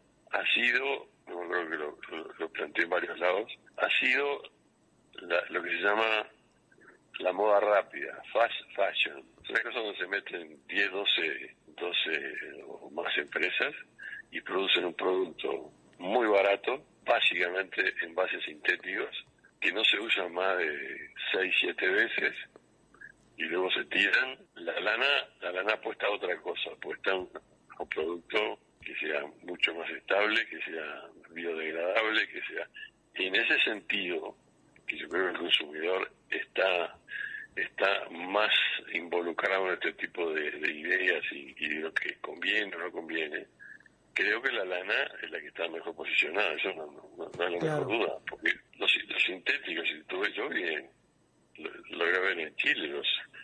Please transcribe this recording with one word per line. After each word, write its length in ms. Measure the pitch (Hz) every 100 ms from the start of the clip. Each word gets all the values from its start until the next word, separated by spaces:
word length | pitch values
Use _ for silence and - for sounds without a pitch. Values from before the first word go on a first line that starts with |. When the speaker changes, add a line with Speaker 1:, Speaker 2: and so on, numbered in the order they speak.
| _ _ -
Speaker 1:
ha 220 | 101 -
sido, 540 | 107 120 123 139 135 - _ -
yo 200 | 87 85
creo 200 | 90 82
que 80 | 80
lo, 200 | 76 - -
lo, 240 | 82 - -
lo 100 | 82
planteé 340 | - 80 -
en 60 | 82
varios 300 | 87 85 82
lados, 320 | 90 95 113 - - -
ha 120 | - -
sido 420 | 131 131 143 143 - - _ _ _ _ _ -
la, 200 | 87 87 -
lo 120 | 87
que 80 | 85
se 120 | 87
llama 460 | 101 107 110 107 - - _ _ _ - - - _ -
la 120 | 92
moda 260 | 92 107 101
rápida, 640 | 104 101 - 71 69 - -
fast 220 | 110 117 - - -
fashion. 480 | 95 - 80 69 - -
Es 60 | -
una 120 | 113
cosa 180 | 117 113
donde 200 | 107 92
se 80 | 90
meten 520 | 98 - 90 80 73 -
diez, 220 | 95 98
doce, 640 | 95 101 92 80 67 64 - - -
doce 560 | 87 85 - 78 67 64 76 69 65
o 240 | - 64
más 240 | 73 - 76
empresas 560 | 73 - 87 - 139 - - - - - -
y 100 | 82
producen 440 | - 92 95 87 87
un 80 |
producto 800 | 82 92 92 87 - 71 69 67 - - -
muy 300 | 92 120 110
barato, 560 | 98 98 98 117 139 - _ -
básicamente 880 | 117 - 90 87 95 92 - 95 -
en 140 | 85 82
bases 280 | 90 90 80
sintéticos, 800 | 78 87 90 92 101 135 - - _ - _
que 120 | 90
no 120 | 98
se 160 | 107 101
usan 340 | 113 101 90
más 240 | 87 95 90
de 540 | 78 71 69 - - - -
seis, 220 | 95 92 -
siete 280 | 87 - 92
veces 460 | 101 117 - - - - - - _ _ - - - _ -
y 60 |
luego 260 | 80 87 92
se 140 | - -
tiran. 520 | 92 98 - 131 - - -
La 240 | - -
lana, 480 | 101 113 139 143 - _
la 100 | 87
lana 220 | 90 101
apuesta 340 | 107 117 - 101
a 40 |
otra 240 | 101 90 85
cosa, 340 | 90 - 82
apuesta 400 | 78 - - 95
a 40 | 95
un, 140 | 90 - - _ _ -
a 60 |
un 60 | -
producto 680 | - 80 87 - 110 107 107 _ _
que 120 | - -
sea 280 | 78 73 73 80
mucho 320 | 85 87 - 85
más 140 | 80
estable, 560 | 73 - 95 107 110 110
que 120 | 82
sea 400 | - 80 76 71 - 87 85
biodegradable, 960 | 82 85 80 78 82 87 110 110 110 98
que 120 | -
sea, 260 | - 82 - - - _ _
en 220 | - 95 101
ese 240 | 117 151
sentido, 760 | 123 104 - 101 90 82 101 - _ _ _ - -
que 100 | -
yo 100 | -
creo 180 | 87 90
que 60 |
el 40 | 82
consumidor 760 | 85 - 76 78 85 95 - - -
está, 680 | - - - 95 90 - - - - - - - 98
está 540 | 95 - 98 98 -
más 420 | 85 90 104 107 - - - -
involucrado 760 | 85 85 87 85 - 98 95 92
en 60 |
este 200 | 87 85
tipo 400 | - - 90 82
de, 160 | 78 76
de 220 | 76 78
ideas 500 | 76 85 92 92 78 -
y, 240 | 71 65 67
y 120 | 76 76
de 40 |
lo 120 | 80
que 220 | - 78 -
conviene 540 | - 80 92 107 98 85
o 40 |
no 120 | 87
conviene, 540 | 87 80 80 78 85 - _ - - _ _ _
creo 280 | - 101 113
que 100 | 131
la 140 | 113 92
lana 460 | 87 95 123 143 -
es 100 | 98
la 80 | 80
que 80 | 73
está 200 | - 85
mejor 260 | 80 82 78
posicionada, 580 | 78 - 76 95 95
eso 200 | 73 95
no, 120 | 82 73
no, 220 | 71 - 87
no, 140 | 85 87
no 80 | 87
hay 80 |
la 60 | 87
Speaker 2:
Claro. 260 | 80 73 95
Speaker 1:
menor 140 | 113 85
duda, 120 | - -
porque 220 | - - - - -
los, 140 | 95 - -
los 160 | -
sintéticos, 640 | - 90 - 143 92 82 80
si 160 | 78
tú 160 | - 92
ves, 140 | 104
yo 160 | 101 139
vi 140 | -
en, 260 | 85 76 - _ _ _ _ _ _ -
lo, 120 | 80 - - 80
lo 80 | 85
voy 100 | 92
a 40 |
ver 200 | 95 87
en 160 | 78 -
Chile, 320 | 143 120 76
los, 200 | 71 - - - -